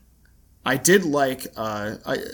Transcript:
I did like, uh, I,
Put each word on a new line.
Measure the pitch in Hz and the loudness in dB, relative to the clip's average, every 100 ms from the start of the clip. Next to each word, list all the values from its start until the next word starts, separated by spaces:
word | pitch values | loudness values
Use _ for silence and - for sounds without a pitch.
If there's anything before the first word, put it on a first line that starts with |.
| _ _ _ _ _ _ | _ _ _ _ _ _
I | 120 135 | -2 2
did | - 190 | 6 6
like, | 170 143 135 127 - - | 4 0 0 -2 -10 -8
uh, | 110 107 104 - - | -6 -4 -6 -8 -6
I, | 135 - | -6 -6